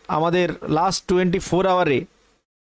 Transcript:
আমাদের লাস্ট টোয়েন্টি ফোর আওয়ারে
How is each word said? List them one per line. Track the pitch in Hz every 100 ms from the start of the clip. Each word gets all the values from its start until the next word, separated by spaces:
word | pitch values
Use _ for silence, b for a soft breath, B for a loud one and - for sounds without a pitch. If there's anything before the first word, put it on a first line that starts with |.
| -
আমাদের | 156 165 180 175 - 156
লাস্ট | 151 185 185 -
টোয়েন্টি | 180 180 185
ফোর | - 170 190
আওয়ারে | 180 165 123 101 _ _ _ _ _